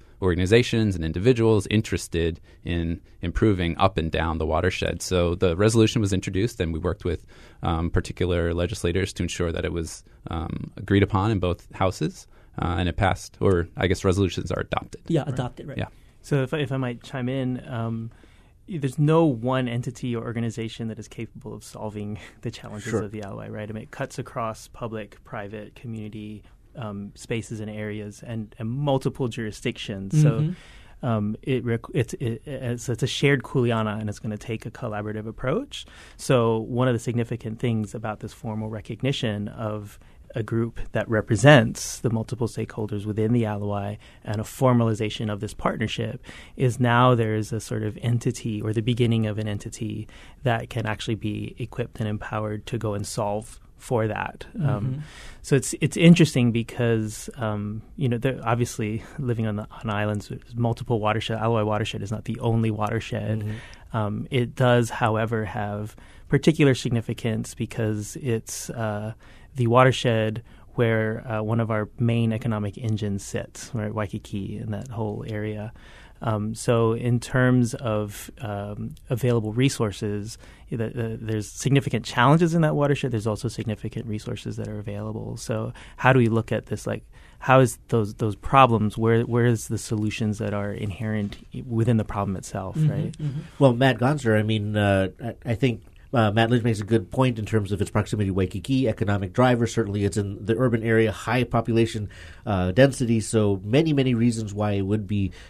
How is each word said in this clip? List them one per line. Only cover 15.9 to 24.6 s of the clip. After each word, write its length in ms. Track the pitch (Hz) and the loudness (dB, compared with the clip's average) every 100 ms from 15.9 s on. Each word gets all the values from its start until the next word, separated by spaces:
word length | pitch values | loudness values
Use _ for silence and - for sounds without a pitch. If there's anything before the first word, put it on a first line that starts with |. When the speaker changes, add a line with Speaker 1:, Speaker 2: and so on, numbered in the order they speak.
| - - _ | -10 -20 _
Speaker 3:
So 200 | - 143 | -4 -2
if 100 | 131 | 0
I, 40 | 160 | -2
if 120 | 135 | -2
I 60 | 135 | -2
might 260 | 127 120 | -4 -6
chime 260 | - 131 123 | -10 -6 -4
in, 200 | 135 127 123 - | -2 -2 -4 -6
um, 440 | 123 113 113 113 - - - - _ - | -6 -4 -6 -8 -14 -20 -20 -20 _ -12
y-, 100 | 180 | -6
there's 220 | 139 123 | -4 2
no 240 | 147 160 | 4 6
one 420 | 165 117 120 131 127 | 4 2 0 0 0
entity 480 | 117 123 120 127 | -2 -4 -6 -6
or 80 | 117 | -4
organization 640 | 117 113 117 110 113 - 113 | -4 -4 -4 -4 -8 -8 -8
that 120 | 107 | -8
is 80 | 104 | -12
capable 440 | - 110 113 110 | -12 -12 -12 -14
of 120 | 110 | -14
solving 540 | - - 110 104 104 107 - | -16 -10 -10 -8 -8 -10 -14
<laughs> 100 | - | -10
the 80 | 123 | -10
challenges 380 | - 110 107 107 | -10 -12 -10 -4
Speaker 4:
Sure. 120 | 113 | -2
Speaker 3:
of 80 | 107 | -2
the 140 | 107 | -8
L 140 | 98 110 | -10 -10
Y, 100 | 107 | -10
right? 200 | 107 104 | -10 -10
I 40 | |
mean, 100 | 107 | -10
it 80 | - | -12
cuts 300 | - 135 - | -10 -10 -8
across 480 | 123 - 113 110 | -10 -6 -6 -8